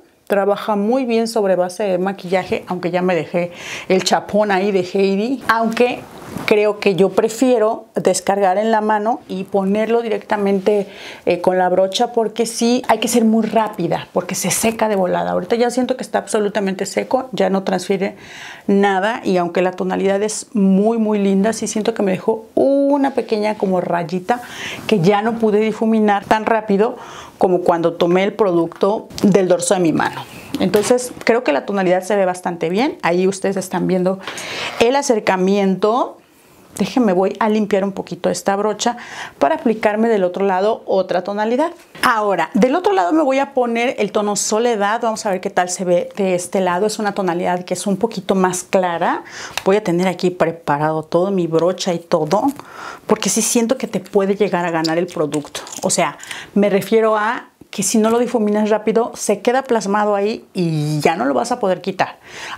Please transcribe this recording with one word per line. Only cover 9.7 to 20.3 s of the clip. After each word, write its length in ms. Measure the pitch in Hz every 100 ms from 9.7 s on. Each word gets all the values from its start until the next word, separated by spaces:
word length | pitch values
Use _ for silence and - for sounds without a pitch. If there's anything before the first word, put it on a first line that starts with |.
| 202 214 233
directamente, 880 | 233 208 208 214 202 202 196 208 196 - - - -
eh, 140 | 175
con 160 | 175 185
la 120 | 180
brocha, 420 | 180 190 190 240
porque 340 | 233 220 220 226
sí 360 | - 233 247 -
hay 100 | 226
que 80 | 226
ser 160 | 240
muy 220 | 220 220 220
rápida, 640 | 226 214 214 170 160 -
porque 220 | 185 180 190
se 140 | 190
seca 380 | - 220 226 220
de 60 | 202
volada. 360 | 180 175 175
Ahorita 240 | 180 180 233
ya 140 | 240
siento 260 | 240 254 254
que 80 |
está 140 | 208 208
absolutamente 680 | 196 220 208 202 196 190 196
seco, 420 | - 202 254 262
ya 180 | 185 190
no 140 | 196
transfiere 520 | 190 185 185 196 196 - - - - - -
nada, 540 | 196 202 190 196 247
y 140 | - 185
aunque 240 | 175 175
la 100 | 180
tonalidad 500 | 185 185 185 190 196
es 240 | 214